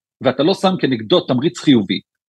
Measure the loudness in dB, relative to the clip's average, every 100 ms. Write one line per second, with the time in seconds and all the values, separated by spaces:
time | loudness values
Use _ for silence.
0 | _ -4 -4 0 0 0 0 0 -2 -2
1 | 0 0 0 -2 -2 -2 2 2 2 -6
2 | -10 _